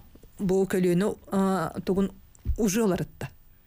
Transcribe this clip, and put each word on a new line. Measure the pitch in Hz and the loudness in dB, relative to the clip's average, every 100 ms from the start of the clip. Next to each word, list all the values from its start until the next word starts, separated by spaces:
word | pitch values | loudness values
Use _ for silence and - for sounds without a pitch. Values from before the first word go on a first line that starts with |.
| - - - - | -16 -20 -20 -6
бу | 202 190 190 | 0 0 2
көлүөнү, | 190 180 175 208 - - | 2 2 2 0 -4 -4
а, | 196 190 190 160 - - | 0 2 0 -2 -6 -2
тугун | 185 196 - - - - - | 0 0 -4 -20 -14 -4 0
уже | 214 202 | 0 2
оларытта. | 220 170 147 - - - - - | 0 0 -4 -8 -12 -12 -20 -20